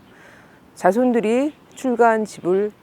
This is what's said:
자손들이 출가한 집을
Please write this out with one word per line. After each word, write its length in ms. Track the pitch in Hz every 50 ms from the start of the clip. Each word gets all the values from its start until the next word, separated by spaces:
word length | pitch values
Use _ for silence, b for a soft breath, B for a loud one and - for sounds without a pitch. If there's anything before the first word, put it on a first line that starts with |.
| - B B B B B B B B B B B B - _
자손들이 800 | - - 180 190 226 254 254 240 240 175 208 226 247 277 302 294 - - - -
출가한 500 | - - 262 240 233 240 233 220 220 214
집을 480 | 202 - - - 170 185 190 208 214 202 _